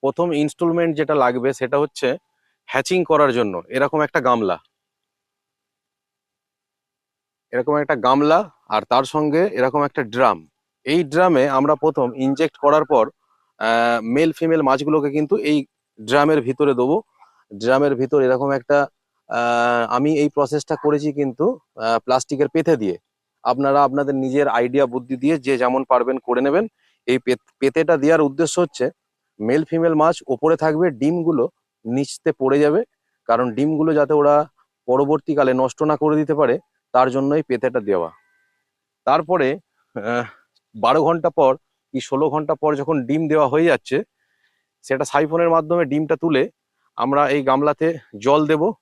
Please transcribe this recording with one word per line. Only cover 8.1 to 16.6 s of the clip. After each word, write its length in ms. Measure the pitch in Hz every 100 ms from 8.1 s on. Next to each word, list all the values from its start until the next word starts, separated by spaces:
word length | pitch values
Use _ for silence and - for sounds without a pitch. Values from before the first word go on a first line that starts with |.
| 135 147 165 196 _ _
আর 140 | 107
তার 220 | 98 123
সঙ্গে 380 | 131 156 151 147 196
এরকম 300 | 123 127 147
একটা 200 | 143 -
ড্রাম। 460 | 117 117 127 90 78 _ _ _
এই 200 | 127 160
ড্রামে 440 | 151 151 185 147 139
আমরা 260 | 135 143
প্রথম 400 | 151 156 151 123
ইনজেক্ট 420 | 123 131 139 160 _
করার 280 | 143 151
পর, 260 | 151 139 110 _ _ _ _ _
আহ, 400 | 110 117 117 117
মেল 300 | 110 131 165
ফিমেল 300 | 156 165 160
মাছগুলোকে 480 | 139 131 143 156 143
কিন্তু 260 | 147 151 202
এই 300 | 147 151 135 _ _ _
ড্রামের 400 | 110 131 147 156
ভিতরে 340 | 120 131